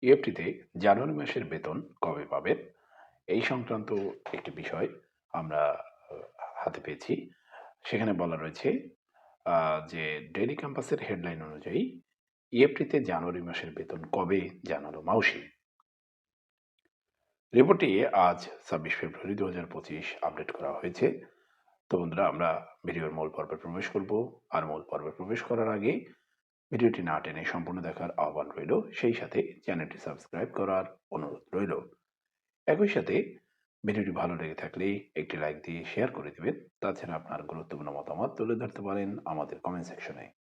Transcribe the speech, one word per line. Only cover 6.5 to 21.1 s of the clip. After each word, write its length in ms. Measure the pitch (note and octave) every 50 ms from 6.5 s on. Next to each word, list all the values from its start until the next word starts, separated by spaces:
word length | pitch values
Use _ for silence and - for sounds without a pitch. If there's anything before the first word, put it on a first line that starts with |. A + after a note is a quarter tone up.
| - - -
হাতে 160 | - - -
পেয়েছি। 500 | - - D2+ - - - - - - - - _ _ _ - - - - - _ _
সেখানে 280 | - - G#2+ A2 A2 G2+
বলা 240 | F2 F2 E2+ E2
রয়েছে, 520 | D#2 D#2 D#2+ D#2+ - - C3+ - C4 - - - _ _ _ _ _ _ - _ _ _
আহ, 420 | F#2 F2 E2+ E2 D#2 D#2 D#2 D#2
যে 420 | D#2+ E2 E2 D#2+ D#2 D2+ D2+ D#2 - -
ডেইলি 240 | - - B2 D3
ক্যাম্পাসের 440 | D3 - D3 C3+ C#3 C3 - D#3+ B2+
হেডলাইন 420 | - - G#2 F2 E2+ F2 E2 D#2+ D#2
অনুযায়ী 580 | D#2 D2+ D2+ - - F2 C3+ A#3+ - C3 - - _ _ _ _ _ _ _ _ _ -
ইএফটিতে 520 | A#2 C3 D3 C#3+ - - - - D3 B2
জানুয়ারি 380 | F#2 F2 E2+ E2 F2 F2 F2+ F2
মাসের 280 | E2+ E2+ - - E2
বেতন 340 | D#2 D#2 E2 - E2 E2 E2
কবে 440 | - - - F#2 F2 G2 G2 F2+ D#2+ D#2+ F#2 F2+
জানালো 360 | - D#2+ C#2+ C#2+ D2+ D2+ - D#2
মাউসি। 400 | E2 G2 A2 G2 - - - - - _ _ _ _ _ _ _ _ _ _ _ _ _ _ _ _ _ _ _ _ _ _ _ _ _ _ _ _ _ _ _ _ _ _ _ _ _ _ _ _ -
রিপোর্টটি 520 | A#2 C3 E3 G3 F3 - - F#2+ G2 B2
আজ 420 | - - G2+ F#2 F2+ F2 F2+ - - - - - -
ছাব্বিশ 280 | - E2 D#2 D#2+ -
ফেব্রুয়ারি 380 | - - E2 D#2 - - F#2 G2+
দুহাজার 320 | G2+ G2+ F#2 F2+ F2+ E2+
পঁচিশ 500 | E2 - E2 D#2+ - E2+ D#2 E2 - - - -
আপডেট 280 | E2 - - D#2 - -
করা 200 | - - C#2+ C#2+
হয়েছে। 480 | - - - F3 - G3 -